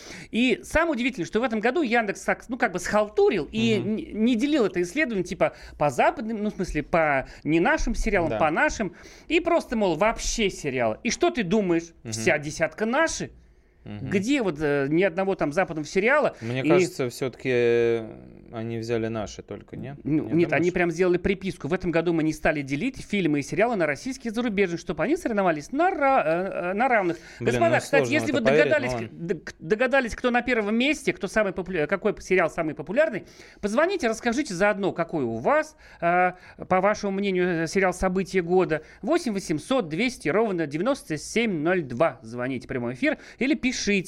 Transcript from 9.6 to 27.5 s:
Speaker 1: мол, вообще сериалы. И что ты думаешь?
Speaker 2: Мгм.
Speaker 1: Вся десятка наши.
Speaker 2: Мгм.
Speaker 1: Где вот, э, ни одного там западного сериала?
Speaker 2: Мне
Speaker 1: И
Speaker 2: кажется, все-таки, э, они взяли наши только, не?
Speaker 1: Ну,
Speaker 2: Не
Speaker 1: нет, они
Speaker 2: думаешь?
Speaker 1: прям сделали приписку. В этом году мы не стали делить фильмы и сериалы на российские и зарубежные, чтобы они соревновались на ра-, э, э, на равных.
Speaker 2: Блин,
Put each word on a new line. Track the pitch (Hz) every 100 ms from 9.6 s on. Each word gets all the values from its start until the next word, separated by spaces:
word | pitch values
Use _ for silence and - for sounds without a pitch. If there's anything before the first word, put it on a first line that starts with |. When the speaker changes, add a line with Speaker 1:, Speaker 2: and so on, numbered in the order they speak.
| - 233
Speaker 1:
мол, | 196 156
вообще | 214 226 - - 196
сериалы. | 190 147 127 117 107
И | 233
что | - 349
ты | 339
думаешь? | 175 220 185 165 165 -
Speaker 2:
Мгм. | 117
Speaker 1:
Вся | 110 143 151
десятка | 147 - 156 - 220
наши. | 269 320 - 139 - - _ _ _
Speaker 2:
Мгм. | - 104 101
Speaker 1:
Где | 196 214 285
вот, | 196 147
э, | 151 143 139
ни | 160
одного | 190 170 190 190
там | 151
западного | 156 180 156 143
сериала? | 190 220 294 214 -
Speaker 2:
Мне | 113 127
Speaker 1:
И | 143
Speaker 2:
кажется, | 180 170 - 123
все-таки, | - 135 - 135
э, | 123 120 117 117 117 110 123 123 - -
они | 117 113 117
взяли | 113 117 113
наши | 113 98 -
только, | - 101 - -
не? | 120 143
Speaker 1:
Ну, | - 151
Speaker 2:
Не | -
Speaker 1:
нет, |
они | 156 165
Speaker 2:
думаешь? | 139 175
Speaker 1:
прям | 185 175
сделали | 160 185 175
приписку. | 190 196 190 - 139
В |
этом | 185 175
году | 165 165
мы | 165
не | 156
стали | 151 175 151
делить | 135 143 175 - -
фильмы | 202 160 147
и |
сериалы | 135 160 233 220
на | 156
российские | 135 262 262 233
и |
зарубежные, | 214 247 196 190 170
чтобы | - 160
они | 185 349
соревновались | 277 208 185 151 143
на | 277 359
ра-, | 349 277 269 151
э, | 165 190 - 175
э, |
на | 202 262
равных. | 226 180 165 - -
Speaker 2:
Блин, | 120